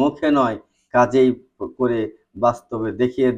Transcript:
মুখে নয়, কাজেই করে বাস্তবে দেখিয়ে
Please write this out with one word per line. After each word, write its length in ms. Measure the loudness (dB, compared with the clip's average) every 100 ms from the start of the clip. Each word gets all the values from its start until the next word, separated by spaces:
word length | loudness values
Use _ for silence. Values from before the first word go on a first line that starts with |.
মুখে 280 | -2 -2 0 0
নয়, 200 | 0 -4 -12 _ _
কাজেই 360 | 2 2 4 2 0 _ _ -14 -4
করে 200 | -2 -2 -4 -10 _ -2
বাস্তবে 440 | -2 -2 _ -6 -6 -2
দেখিয়ে 300 | -2 0 0